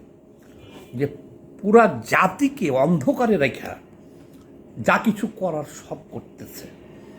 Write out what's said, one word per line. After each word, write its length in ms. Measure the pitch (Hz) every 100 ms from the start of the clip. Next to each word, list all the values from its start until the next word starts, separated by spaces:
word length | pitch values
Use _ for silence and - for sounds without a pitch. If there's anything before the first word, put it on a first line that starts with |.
| - - - - - - - - - 123
যে 80 | 143 - - - - -
পুরা 260 | 196 226 214 120 -
জাতিকে 540 | 147 185 - 277 - 165 131
অন্ধকারে 520 | 147 170 127 254 233 190
রেখা 280 | 135 - 95 - - - - - - - - - - - 113
যা 100 | 180 226
কিছু 180 | - 226 -
করার 260 | 185 151 143 -
সব 180 | - 156 -
করতেছে। 540 | 117 - - 107 - 95 - - - -